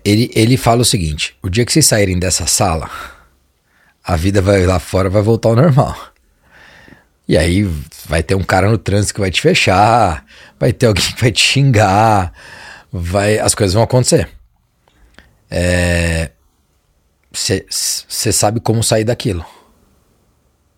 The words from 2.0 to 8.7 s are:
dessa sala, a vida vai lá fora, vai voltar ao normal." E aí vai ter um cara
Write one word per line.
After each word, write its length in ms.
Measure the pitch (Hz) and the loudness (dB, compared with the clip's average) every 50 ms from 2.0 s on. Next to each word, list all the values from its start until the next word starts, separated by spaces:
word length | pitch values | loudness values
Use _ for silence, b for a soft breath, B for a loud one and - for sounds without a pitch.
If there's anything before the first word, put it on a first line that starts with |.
| 101 95 92 90 | 0 0 0 -2
dessa 280 | 87 92 - - 87 | -2 -2 -4 -4 -4
sala, 440 | 80 - - 110 95 82 80 - - - - B B B B B B B _ _ _ _ _ _ _ _ _ _ _ _ _ _ | -4 -2 0 0 0 -2 -4 -6 -8 -12 -14 B B B B B B B _ _ _ _ _ _ _ _ _ _ _ _ _ _
a 120 | - 92 | -4 -2
vida 260 | 82 80 98 98 101 92 | 0 0 0 0 2 2
vai 240 | 95 101 98 90 | 2 2 4 2
lá 120 | 87 92 90 | 2 0 -2
fora, 300 | - - - 95 95 95 | -4 -2 -2 -2 -2 0
vai 140 | 92 107 101 | 0 0 2
voltar 260 | 107 117 110 - 113 | 2 0 0 2 2
ao 80 | 113 | 2
normal." 400 | 117 143 175 131 135 120 - - - - - _ _ _ _ B B B B B B B B B B B B B B B B _ _ _ | 4 2 4 4 2 2 0 -4 -10 -16 -20 _ _ _ _ B B B B B B B B B B B B B B B B _ _ _
E 100 | - - 85 | -2 0 2
aí 240 | 80 85 87 98 104 98 82 73 67 - - - - | 2 2 2 0 0 0 -2 -6 -8 -12 -18 -20 -10
vai 160 | - 73 82 82 | -4 -4 -4 -2
ter 120 | - 98 | -2 -2
um 80 | 95 92 | -2 0
cara 260 | - 101 95 92 101 | 0 0 2 2 2